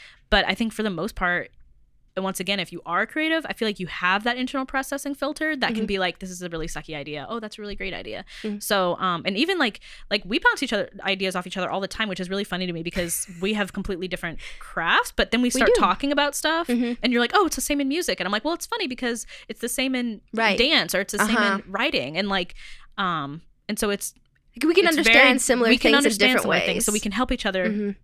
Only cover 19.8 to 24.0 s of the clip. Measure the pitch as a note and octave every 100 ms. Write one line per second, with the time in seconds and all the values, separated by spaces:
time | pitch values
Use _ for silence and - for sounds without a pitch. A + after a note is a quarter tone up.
19.8 | C4 B3+ A#3+ G#3 - G#3+ A3 G3 C4 D4
20.8 | E3 F3+ G3 G#3 G#3+ A#3 G3+ G3 F#3 G3
21.8 | C#4 A#3+ C3 D#3+ G3+ F#3+ F3 - - -
22.8 | - - F#3 D#3+ C#3 D#3 - _ - G#3
23.8 | G#3 G3+